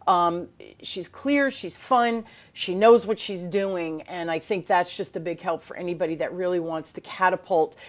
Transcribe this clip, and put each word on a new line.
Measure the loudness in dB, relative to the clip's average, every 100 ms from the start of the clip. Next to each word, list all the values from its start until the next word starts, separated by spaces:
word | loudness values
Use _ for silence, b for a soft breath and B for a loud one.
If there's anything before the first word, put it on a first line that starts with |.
| 2
Um, | 4 4 0 -6 -14 -20 -14
she's | -10 -10 -10
clear, | -6 0 2 2
she's | -2 -10 -10
fun, | 0 2 2 0 -6 B B
she | -10 -4
knows | 6 8 8 6
what | -4
she's | -6 -8 -4
doing, | -2 -2 -2 -4 -8
and | -10 -8 -4
I | -4
think | -4 -4 2
that's | 2 2 -6
just | -8 -8
a |
big | -8 -6
help | -4 -6
for | -8 -8
anybody | -6 -4 -4
that | -2 -4
really | -4 -2 -2
wants | -2 -6 -10
to | -14
catapult | -14 0 2 2 2 2 2 B